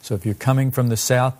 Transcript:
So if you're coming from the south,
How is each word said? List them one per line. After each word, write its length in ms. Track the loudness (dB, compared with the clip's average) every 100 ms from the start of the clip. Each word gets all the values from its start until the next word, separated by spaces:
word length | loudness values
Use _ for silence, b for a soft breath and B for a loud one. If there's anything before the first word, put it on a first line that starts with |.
So 120 | -8
if 140 | -4 -4
you're 80 | -2
coming 340 | 0 2 2
from 200 | 0 0
the 80 | 0
south, 380 | 0 2 2